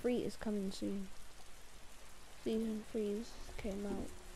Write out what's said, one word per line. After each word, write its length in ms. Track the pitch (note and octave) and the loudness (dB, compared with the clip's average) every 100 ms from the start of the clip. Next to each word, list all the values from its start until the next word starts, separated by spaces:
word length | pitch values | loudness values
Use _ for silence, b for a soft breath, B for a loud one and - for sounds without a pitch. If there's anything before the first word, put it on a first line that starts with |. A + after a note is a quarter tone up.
three 180 | B3 B3 | 4 4
is 180 | - - | 4 2
coming 340 | A3 G#3 G3 | 2 2 2
soon. 360 | - G#3 G3 F#3+ - - - - - - - - - - - - - | 2 2 2 0 -2 -4 -4 -6 -6 -8 -8 -8 -8 -8 -8 -8 -2
Season 400 | A#3 A3 A3+ G#3+ - | 2 4 4 0 0
three 200 | A3+ G#3 | 2 4
is, 180 | G#3 A#3 - - - | 2 0 -4 -4 -2
came 280 | G#3 G3 G3+ | -2 0 0
out 220 | B3 A#3 - - | 0 -2 -6 -6